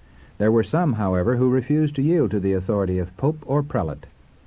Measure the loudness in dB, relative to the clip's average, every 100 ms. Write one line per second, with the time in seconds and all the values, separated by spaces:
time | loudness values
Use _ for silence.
0 | -20 -20 -20 -2 2 2 2 0 0 0
1 | 0 2 2 2 2 0 0 0 0 0
2 | 0 2 2 0 0 0 0 0 0 0
3 | -4 -2 -2 -2 -2 -2 -2 -2 -4 -6
4 | -14 -20 -20 -20